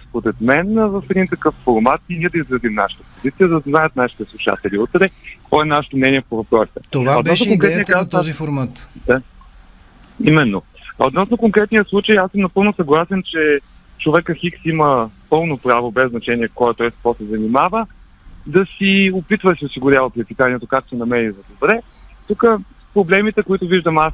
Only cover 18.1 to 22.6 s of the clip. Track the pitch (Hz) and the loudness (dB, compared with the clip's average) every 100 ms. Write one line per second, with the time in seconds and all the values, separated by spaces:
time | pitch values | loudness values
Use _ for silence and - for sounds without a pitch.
18.1 | _ - - - 160 196 - 196 196 190 | _ -20 -18 -2 0 0 -2 0 2 2
19.1 | 185 156 208 185 165 143 - 135 139 127 | 0 -2 0 0 0 -4 -2 2 2 2
20.1 | 117 110 113 131 123 117 131 - 123 117 | -2 -8 -2 0 0 -2 -4 -4 -6 -2
21.1 | 120 113 98 - - 151 226 - - - | 0 -2 -6 -14 -4 -2 -2 -4 -20 -20
22.1 | - - 208 233 214 | -16 -8 0 2 2